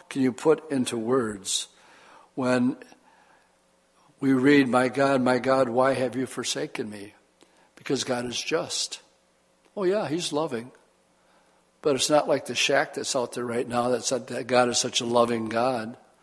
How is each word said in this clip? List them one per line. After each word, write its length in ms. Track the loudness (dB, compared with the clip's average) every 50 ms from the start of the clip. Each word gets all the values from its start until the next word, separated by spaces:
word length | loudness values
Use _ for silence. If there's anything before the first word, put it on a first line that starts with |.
| -16 -8
can 120 | -2 0 0
you 100 | 0 0
put 360 | 2 2 4 4 2 0 -2
into 280 | -2 -2 -2 -2 -4
words 720 | -4 -2 0 0 0 0 -2 -6 -8 -6 -6 -4 -4 -6 -8 _ _ -20 -20 -20 -20 -20 -20 -20 -20 -20 _ _
when 420 | -4 0 2 2 2 2 0 0 -4 -10 -20 -20 -20 _ _ _ _ _ _ _ _ _ _ _ _ _ _ _ _ _ _ _ _ _ _ _ _
we 140 | 0 2 2
read, 340 | 4 6 6 6 6 6
"My 220 | 4 4 2 2 2
God, 320 | 2 0 2 2 2 2
my 180 | 2 2 2 2
God, 300 | 2 2 2 2 2 2
why 240 | 2 2 2 2 2
have 240 | 0 -2 -2 -2
you 80 | -4 -6
forsaken 640 | -6 -6 -6 -6 -6 -6 -6 -6 -6 -8 -8 -8 -8
me?" 240 | -10 -12 -14 -16 -18 _ _ _ _ _ _ _ _ _ _ _ _
Because 280 | -12 -6 -2 -2 -2 -2
God 220 | -2 -4 -4 -4
is 160 | -6 -6 -8
just. 580 | -4 -4 -4 -4 -4 -4 -6 -6 -6 -8 -10 -14 -18 _ _ _ _ _ _ _ _ _ _ _ _ _ _
Oh 60 | -2 0
yeah, 240 | 0 0 0 -2
he's 260 | -2 -4 -4 -4 -4 -2
loving. 380 | -2 -2 -2 -4 -8 -8 -10 -16 _ _ _ _ _ _ _ _ _ _ _ _ _ _ _ _ _ _ _ _ _
But 140 | -2 0 0
it's 140 | 0 2 4
not 180 | 4 4 4
like 200 | 2 0 -2 -2
the 80 | -4 -2
shack 400 | -2 0 2 2 2 0 0 -4
that's 200 | -8 -6 -4 -2
out 180 | -2 -2 -4 -6
there 120 | -6 -6
right 220 | -4 -4 -4 -4
now 220 | -2 -2 0 0 0
that 140 | 0 -2 -2
said 240 | -2 -4 -4 -4
that 200 | -6 -8 -8 -2
God 220 | 2 4 4 4 4
is 100 | 2 0
such 200 | -2 -2 -2 -2
a 60 | 0
loving 400 | 2 4 4 4 4 2 -2 -2
God. 500 | -2 -2 0 0 0 0 -2 -6 -8 -12 -16 _ _ _ _